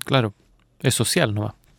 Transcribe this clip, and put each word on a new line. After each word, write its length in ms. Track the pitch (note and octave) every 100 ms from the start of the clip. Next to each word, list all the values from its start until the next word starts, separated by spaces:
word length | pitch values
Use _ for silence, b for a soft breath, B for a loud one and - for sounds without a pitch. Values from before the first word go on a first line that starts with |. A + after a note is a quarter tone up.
| -
Claro, 280 | C3+ A2 - _ _ _ _
es 120 | C3
social 400 | - A#2 - C3+
nomás. 220 | G#2 G#2 - _